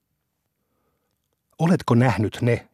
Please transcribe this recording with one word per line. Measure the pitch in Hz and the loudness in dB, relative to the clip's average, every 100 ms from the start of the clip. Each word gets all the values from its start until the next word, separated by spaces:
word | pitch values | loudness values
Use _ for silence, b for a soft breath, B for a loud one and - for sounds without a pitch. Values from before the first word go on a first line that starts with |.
| _ _ _ _ _ _ _ _ _ _ _ _ _ _ _ - | _ _ _ _ _ _ _ _ _ _ _ _ _ _ _ -4
Oletko | 165 180 - 117 | 0 0 2 2
nähnyt | 131 110 101 - | 2 0 -4 -2
ne, | 120 117 - | -2 -2 -6